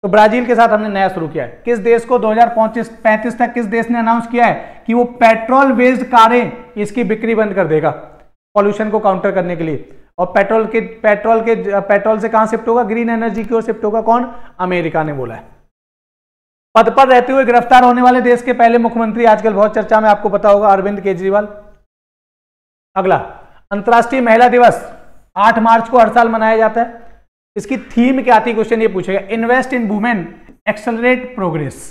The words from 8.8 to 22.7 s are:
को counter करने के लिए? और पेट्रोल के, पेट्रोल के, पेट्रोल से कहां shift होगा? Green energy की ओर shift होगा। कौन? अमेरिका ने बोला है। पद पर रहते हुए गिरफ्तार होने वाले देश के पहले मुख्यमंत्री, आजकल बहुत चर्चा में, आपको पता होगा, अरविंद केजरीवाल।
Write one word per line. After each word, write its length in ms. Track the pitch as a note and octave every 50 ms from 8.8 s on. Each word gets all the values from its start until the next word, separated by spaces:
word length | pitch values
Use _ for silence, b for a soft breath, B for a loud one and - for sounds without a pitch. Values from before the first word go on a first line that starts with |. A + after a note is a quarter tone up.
| G#3+ G#3+
को 100 | G3+ G#3+
counter 320 | - G3+ F#3+ F3+ F#3 G3+
करने 240 | F3+ F#3+ F3 F3 F3
के 80 | D#3+ E3+
लिए? 400 | D#3+ D3 B2 - _ - - - _ _
और 80 | - F3+
पेट्रोल 420 | F3+ - G3+ G3+ G3 G#3+ A3+ A3
के, 140 | G3 A3 A3+
पेट्रोल 600 | G3+ - - - - G#3+ G#3 G#3 - A3 A3+ A3+
के, 380 | A3 A3+ A3+ G3 F3+ G3+ G3 G3
पेट्रोल 400 | G3 G3+ G#3 G3+ G3+ G#3+ A3 G#3
से 100 | G#3 A3
कहां 180 | A#3 A3 A3
shift 200 | G#3+ A3+ A3 A3+
होगा? 160 | A#3 A3+ B3 A#3+
Green 260 | G3 A3+ A#3 A#3 A#3
energy 360 | A#3 A3 A3+ A#3 G3 A3+ A3
की 100 | - A#3
ओर 60 | A3+
shift 220 | A3+ A#3 G#3+ A3 -
होगा। 180 | G#3+ G#3 A3+
कौन? 240 | G#3 G#3+ A#3 A#3+ B3 B3+ B B B B B -
अमेरिका 440 | F#3 F#3 F#3 F3 D#3+ E3 - D#3 D#3
ने 100 | D#3 D3
बोला 220 | C3+ B2 A2+ A2+
है। 120 | A2 - - _ _ _ _ _ _ _ _ _ _ _ _ _ _ _ _ _ _ _ _ _ _ _ _ _
पद 200 | A3 A3+ A3+ A#3
पर 120 | C#4 C4+
रहते 260 | C4 B3+ B3 B3 B3+ C4
हुए 120 | C4+ C4
गिरफ्तार 380 | A#3+ A#3+ A#3+ A#3+ - B3+ B3+ B3
होने 180 | B3 A#3+ B3
वाले 200 | B3 B3 B3 B3+
देश 200 | A3 A#3+ A#3+ A#3+
के 120 | B3 C4 A#3+
पहले 240 | B3 A#3 A#3 A#3
मुख्यमंत्री, 480 | A#3+ A#3 A3+ A#3 A3+ A3+ A3 G3+ A#3 A#3+
आजकल 280 | A3+ G#3+ G#3+ F#3+ A3+ G3+
बहुत 220 | F#3+ G#3+ G#3+ G#3+
चर्चा 240 | A#3+ G#3+ - A3+ G#3+
में, 100 | G#3+ G#3+
आपको 200 | G3+ G3+ - G#3
पता 200 | F#3+ G3+ G#3 G#3
होगा, 200 | G3+ G3+ G#3 G#3
अरविंद 320 | G3 F#3+ F#3+ G#3 G#3 G3+
केजरीवाल। 440 | F3+ G3 F#3+ E3+ F#3+ F#3+ G3 G#3 G#3 G#3 - - - - _ _ _ _ _ _ _ _ _ _ _ _ _ _ _ _ _ _ _ _